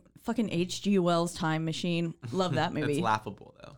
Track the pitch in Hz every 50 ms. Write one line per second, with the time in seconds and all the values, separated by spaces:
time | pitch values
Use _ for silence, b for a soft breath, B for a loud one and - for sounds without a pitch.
0 | - _ - - - - 226 - 220 180 - 170 180 180 - - - 196 202 190
1 | 175 175 175 170 170 175 - - 180 160 156 156 160 160 160 - - 175 170 165
2 | 170 165 - - - 120 117 185 185 - 135 156 156 175 - 147 151 147 143 139
3 | - 110 110 110 - 107 98 - - - - - - - -